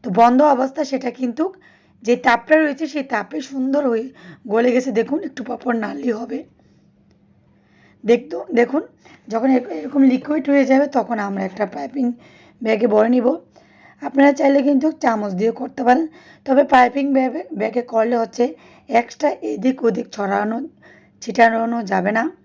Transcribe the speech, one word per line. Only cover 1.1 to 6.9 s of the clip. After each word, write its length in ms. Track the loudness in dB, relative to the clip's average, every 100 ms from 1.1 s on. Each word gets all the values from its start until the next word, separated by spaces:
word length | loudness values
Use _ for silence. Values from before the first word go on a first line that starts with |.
কিন্তু 340 | -6 -6 -4 -6 -6 _ _ _ _
যে 120 | -2 0
তাপটা 400 | 2 0 2 2
রয়েছে 260 | 2 -2 -6
সেই 160 | -6
তাপে 380 | -4 -6 -6 -10
সুন্দর 460 | -8 -6 -2 0 0
হয়ে 180 | -2 -4 -14 -20 -20 -4
গলে 220 | 0 2
গেছে। 200 | 0 0
দেখুন 280 | -2 -2 -4 -6
একটু 140 | -12
পরপর 300 | -10 -8 -4 -4
নাড়লেই 360 | -4 -6 -6
হবে। 320 | -6 -8 -12 -12 _ _ _ _